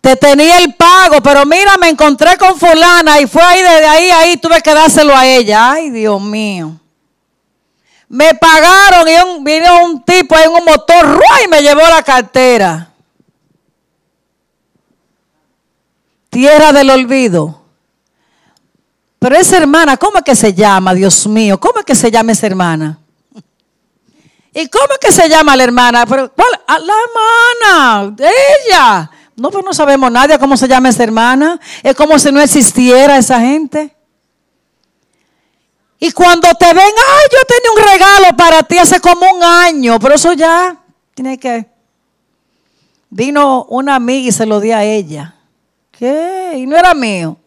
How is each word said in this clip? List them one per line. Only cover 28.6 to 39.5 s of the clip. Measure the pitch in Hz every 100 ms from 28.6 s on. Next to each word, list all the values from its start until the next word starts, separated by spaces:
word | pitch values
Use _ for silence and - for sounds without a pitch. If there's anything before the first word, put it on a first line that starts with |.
| 508 370 254 196 156 _ _ -
No, | 262
pues | 370
no | 381
sabemos | 302 294 277 262
nadie | 240 277 302
cómo | 269 269
se | 262
llama | 254 254
esa | 233
hermana. | 233 220 233 254 302 349 - -
Es | 254
como | 262 302 302
si | 294
no | 277
existiera | 294 294 226 - 247 247 285 277
esa | 214 247
gente. | 240 294 294 294 302 _ _ _ _ _ _ _ _ _ _ _ _ _ _ _ _ _ _ _ _ _
Y | 330
cuando | - 359 349 349
te | 339 349
ven, | 339
"Ay, | 403 427 523 571 587
yo | 494 523
tenía | 494 494
un | 440 415
regalo | 381 381 403 370 240
para | 339 320
ti | - 349
hace | 339 359
como | 349 349 370
un | 370
año", | 339